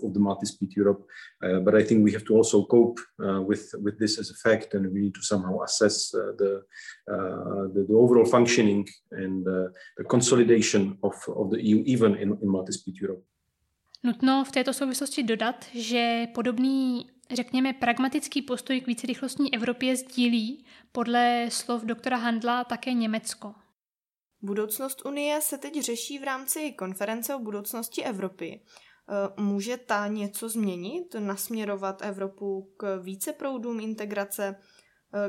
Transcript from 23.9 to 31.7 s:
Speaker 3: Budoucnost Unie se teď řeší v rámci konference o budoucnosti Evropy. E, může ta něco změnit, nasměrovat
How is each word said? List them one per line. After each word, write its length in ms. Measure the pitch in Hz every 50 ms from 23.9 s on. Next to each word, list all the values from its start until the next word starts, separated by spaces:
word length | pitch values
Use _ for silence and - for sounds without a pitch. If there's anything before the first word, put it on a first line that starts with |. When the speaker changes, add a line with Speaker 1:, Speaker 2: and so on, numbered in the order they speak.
| _ _ _ _ _ _ _ _ _ - 208
Speaker 3:
Budoucnost 600 | 196 202 214 214 214 - - 262 269 - - -
Unie 340 | 277 285 285 285 294 294 302
se 180 | 302 - 285 269
teď 240 | - 285 320 294
řeší 360 | 247 240 233 226 - - 285 269
v 60 | 269
rámci 480 | 277 262 262 269 - - 320 302 285
konference 640 | - - 190 185 190 - 202 214 226 240 233 - 277
o 40 | 262
budoucnosti 680 | 226 214 208 202 202 - 233 226 233 - - 330 -
Evropy. 560 | - 202 190 190 185 185 - 165 160 - -
E, 840 | _ _ - - _ _ _ _ _ - 202 202 196 196 196 -
může 340 | 208 202 202 196 196 240 247
ta 300 | 247 247 - 214 202 208
něco 420 | 208 214 214 202 202 - - 226 226
změnit, 680 | 220 226 208 190 180 175 175 214 302 359 349 - - 220
nasměrovat 840 | 208 196 196 196 - - 233 220 214 208